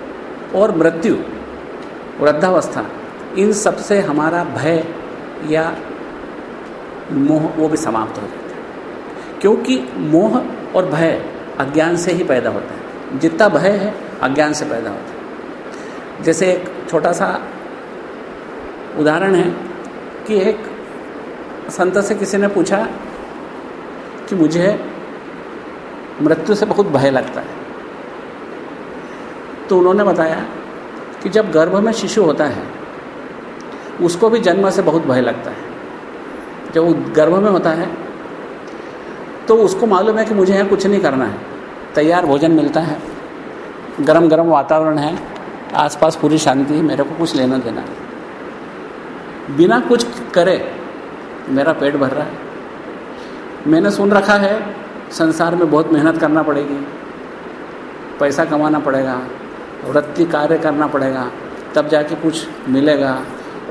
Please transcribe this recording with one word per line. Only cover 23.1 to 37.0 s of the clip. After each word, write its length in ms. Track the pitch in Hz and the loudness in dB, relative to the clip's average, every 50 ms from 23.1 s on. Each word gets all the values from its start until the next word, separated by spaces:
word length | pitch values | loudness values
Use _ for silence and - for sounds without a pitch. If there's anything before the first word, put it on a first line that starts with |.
| - - - - - - - - - - - - - - - - - - - - - - - - | -12 -12 -12 -12 -12 -12 -14 -12 -12 -14 -14 -14 -14 -14 -14 -14 -14 -14 -14 -14 -14 -14 -8 -4
कि 60 | 202 | 0
मुझे 500 | 185 156 151 160 170 175 196 214 - - - - - - - - - - - - - - - - - - - - - - - - - - - - - | 2 2 2 2 2 2 2 2 0 -4 -8 -10 -12 -12 -12 -12 -14 -14 -14 -14 -14 -14 -14 -14 -14 -14 -14 -14 -14 -14 -14 -14 -14 -14 -12 -6 -2
मृत्यु 340 | 147 156 160 156 - 214 208 | 2 2 2 2 2 2 2
से 100 | 208 214 | 2 2
बहुत 220 | 208 175 202 202 156 | 2 2 2 4 4
भय 240 | 139 127 139 139 | 4 4 4 4
लगता 300 | 135 127 117 - - 123 | 4 2 0 -2 -4 -8
है, 200 | - - - - - - - - - - - - - - - - - - - - - - - - - - - - - - - - - - - - - - - - - - - - - - | -8 -8 -10 -12 -12 -12 -12 -14 -14 -14 -14 -14 -14 -14 -14 -14 -14 -14 -14 -14 -14 -12 -12 -12 -12 -12 -12 -12 -12 -12 -12 -14 -14 -14 -14 -14 -14 -14 -14 -14 -14 -14 -12 -12 -2 2
तो 80 | 196 180 | 4 6
उन्होंने 260 | 180 185 190 208 208 | 6 6 6 6 4
बताया 400 | 196 170 165 160 160 160 190 208 - - - - - - - - - - - - - - - - | 4 4 4 2 2 2 -2 -4 -6 -8 -10 -12 -12 -12 -12 -12 -12 -12 -12 -12 -12 -10 -8 -4
कि 60 | 196 | 0
जब 220 | 175 214 208 185 | 2 2 2 4
गर्भ 240 | 151 156 160 180 190 | 6 4 6 6 4
में 160 | 196 214 226 | 4 2 2
शिशु 320 | 220 - - 170 - 220 196 | 2 0 -2 0 2 4 4
होता 220 | 156 139 - 151 | 4 4 4 2
है, 180 | 139 110 98 - - - - - - - - - - - - - - - - - - - - - - - - - - - - | 0 0 -4 -6 -10 -10 -12 -12 -14 -14 -14 -14 -14 -14 -14 -14 -12 -14 -14 -14 -14 -14 -14 -14 -14 -14 -12 -12 -12 -2 0
उसको 280 | 175 165 170 - 226 220 | 0 0 2 4 4 4
भी 100 | 220 233 | 4 4
जन्म 300 | 190 180 170 196 196 190 | 4 4 4 4 4 4
से 120 | 185 196 | 2 4
बहुत 240 | 180 165 151 170 156 | 4 4 4 4 2
भय 160 | 139 127 127 | 2 2 4
लगता 300 | 123 117 117 - - - | 4 2 0 -2 -4 -8
है। 200 | - - - - - - - - - - - - - - - - - - - - - - - - - | -8 -8 -10 -12 -12 -12 -12 -12 -12 -14 -14 -14 -14 -14 -12 -12 -12 -12 -12 -14 -14 -12 -12 -2 2
जब 100 | 165 165 | 4 4
वो 100 | 170 160 | 4 4
गर्भ 400 | 143 | 2